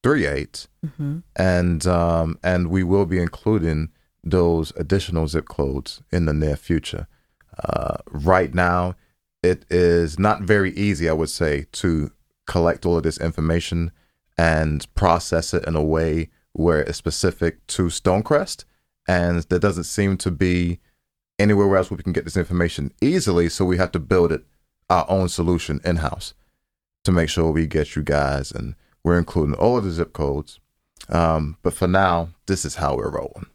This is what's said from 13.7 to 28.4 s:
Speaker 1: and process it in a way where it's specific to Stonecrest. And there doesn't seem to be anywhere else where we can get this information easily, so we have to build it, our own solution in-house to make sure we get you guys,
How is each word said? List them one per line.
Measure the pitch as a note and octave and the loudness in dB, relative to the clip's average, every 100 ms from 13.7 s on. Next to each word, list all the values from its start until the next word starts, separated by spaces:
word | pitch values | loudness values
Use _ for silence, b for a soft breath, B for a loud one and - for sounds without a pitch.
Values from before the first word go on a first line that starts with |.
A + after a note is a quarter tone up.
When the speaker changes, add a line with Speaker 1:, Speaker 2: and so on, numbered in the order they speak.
| E2+ E2 - _ _ _ - | -4 -4 -8 _ _ _ 0
Speaker 1:
and | E2 D#2+ D#2 D2+ - | 2 2 0 -2 -4
process | - F#2+ F2 - E2+ D#2+ F2 | 0 2 2 0 -2 -2 -4
it | - | -2
in | D#2+ | -2
a | |
way | D2+ D#2+ D#2+ D#2 D#2 _ _ | 0 0 0 -2 -4 _ _
where | - E2 D#2 | 0 2 2
it's | - - | 0 -4
specific | - - F#2 - E2+ - - | -6 -2 -2 0 -4 -4 -10
to | - F2+ | -2 -2
Stonecrest. | - - F#2 G#2+ D3 F#3+ - - _ _ _ - | 0 0 0 2 0 0 -10 -16 _ _ _ -2
And | F2+ F2 F2 | 0 2 0
there | - F2+ | 0 0
doesn't | G2+ F2 E2 | 2 -2 -6
seem | - G2 F#2+ | -2 0 0
to | - | -2
be | D#2 F#2 F2+ F2 F2 _ _ _ _ _ _ | 0 0 2 0 -4 _ _ _ _ _ _
anywhere | G#2 G2+ G2+ G2 | 2 4 4 4
else | F#2 | 0
where | F#2+ | -4
we | |
can | - | -4
get | E2 E2 | -4 -2
this | F#2+ | -4
information | E2+ F2 E2+ - C#2 _ | -2 0 -2 -2 -8 _
easily, | B2+ F3+ G#2+ F2 E2+ | 0 2 2 2 2
so | - F#2 | 0 0
we | F2+ | 2
have | F2+ | 0
to | F2 | -2
build | C2 F#2 E2+ | 0 2 4
it, | D#2 _ _ _ _ _ | 0 _ _ _ _ _
our | F2+ - | 0 2
own | F#2+ F2+ | 0 0
solution | - E2+ F2 - C#2+ F2 | 0 0 0 -2 -4 -2
in-house | E2+ D2+ - - - _ _ _ _ _ _ - | -2 -2 -6 -12 -16 _ _ _ _ _ _ 2
to | |
make | F2 E2 | 2 2
sure | - D#2+ | 2 2
we | D#2 D#2 | 2 0
get | D#2 D2 - | 0 -2 -4
you | |
guys, | C#2+ D2 C#2 C#2 | -2 0 0 -2